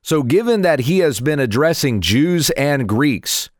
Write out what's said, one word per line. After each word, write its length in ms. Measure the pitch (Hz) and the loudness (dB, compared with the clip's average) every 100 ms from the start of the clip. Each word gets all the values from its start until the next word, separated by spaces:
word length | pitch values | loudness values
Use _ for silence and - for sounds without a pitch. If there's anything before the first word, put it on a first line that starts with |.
So 220 | - 160 | -2 -2
given 400 | 123 180 233 226 | 2 0 2 0
that 180 | 180 151 | 2 0
he 200 | 120 185 | 0 2
has 180 | 165 120 | 2 0
been 220 | 131 151 | -2 0
addressing 600 | 127 107 156 160 139 110 | 0 2 0 0 -2 -2
Jews 500 | 80 110 160 175 147 | 0 2 2 0 0
and 380 | - 143 143 113 | -2 -2 -2 -2
Greeks 640 | 107 147 110 - - - | 0 0 -2 -4 -8 -8